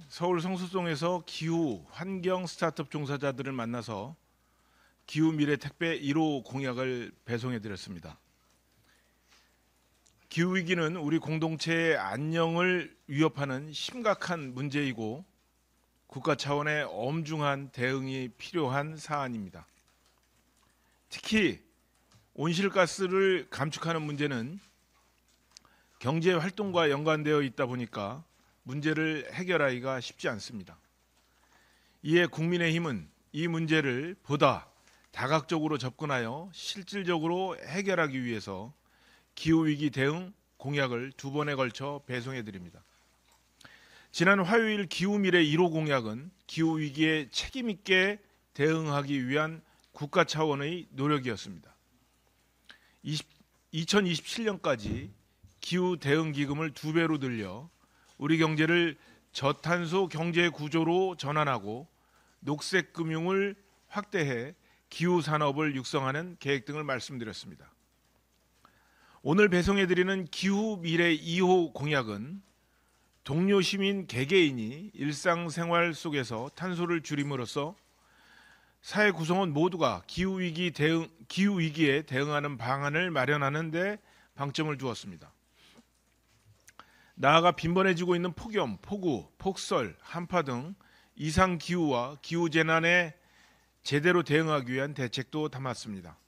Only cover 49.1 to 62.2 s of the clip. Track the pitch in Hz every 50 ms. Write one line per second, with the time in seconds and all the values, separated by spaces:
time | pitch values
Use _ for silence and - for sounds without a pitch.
49.1 | 143 135 123 127 139 147 156 160 160 156 - _ _ _ _ _ _ - 147 143
50.1 | - 180 160 - - 151 156 151 143 139 143 156 175 175 156 - 143 135 139 147
51.1 | 151 139 127 123 104 92 - 101 92 78 - - - _ _ _ _ _ _ _
52.1 | _ _ _ _ _ _ _ _ _ _ _ _ - _ _ _ _ _ - 139
53.1 | 151 147 - _ _ _ - _ _ _ _ - - 156 165 - 202 208 196 175
54.1 | 165 147 - - - 233 226 214 196 - - 160 131 110 101 107 110 110 110 104
55.1 | - _ _ _ _ _ - - _ - - - 170 180 180 180 180 147 - 139
56.1 | 143 160 160 156 143 143 143 139 143 151 160 156 123 - - 156 156 170 165 160
57.1 | 156 143 135 127 120 110 101 92 87 117 147 170 _ _ _ _ _ _ _ _
58.1 | _ - 139 147 165 160 160 156 156 151 160 160 170 175 170 160 139 - - -
59.1 | - _ _ _ - - 135 139 147 - - 156 175 175 170 156 175 196 190 156
60.1 | - 151 165 175 160 175 175 170 - - 147 151 151 165 160 165 175 185 190 190
61.1 | 175 - 135 135 147 156 151 143 127 110 95 104 110 127 165 - _ _ _ _
62.1 | _ _